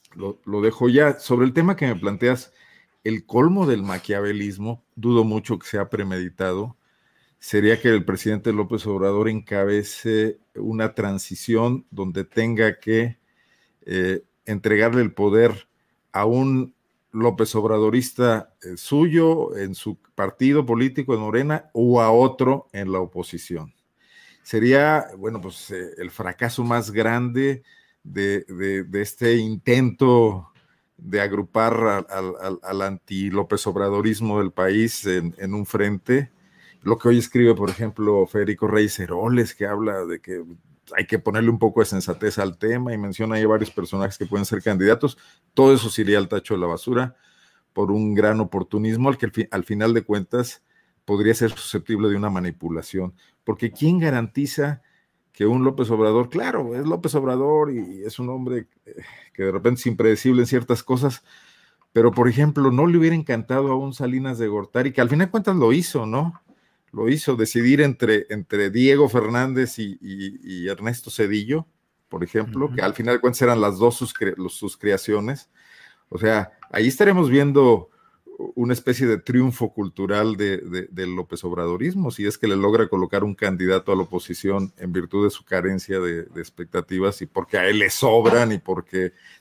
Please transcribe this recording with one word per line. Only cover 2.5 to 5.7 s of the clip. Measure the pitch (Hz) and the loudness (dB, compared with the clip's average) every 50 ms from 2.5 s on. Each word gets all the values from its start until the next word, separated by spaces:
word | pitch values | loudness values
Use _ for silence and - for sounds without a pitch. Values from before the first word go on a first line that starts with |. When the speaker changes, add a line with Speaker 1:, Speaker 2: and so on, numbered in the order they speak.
| _ _ _ _ _ _ _ _ _ _ - | _ _ _ _ _ _ _ _ _ _ -6
Speaker 1:
el | 110 113 104 - | -6 -6 -6 -6
colmo | - 107 120 143 170 190 202 180 | -2 2 4 4 4 4 2 2
del | 143 120 101 98 | 0 0 0 -2
maquiavelismo, | 98 92 90 - - 104 101 101 101 104 101 101 101 95 98 104 113 117 120 _ _ _ | -4 -8 -8 -6 -6 -4 -4 -4 -4 -4 -4 -6 -8 -8 -8 -8 -8 -8 -10 _ _ _
dudo | 113 107 120 120 117 110 | -4 0 2 2 4 2
mucho | 110 107 110 - - 113 87 | 2 0 -4 -4 -4 -6 -6
que | - | -6
sea | - | -6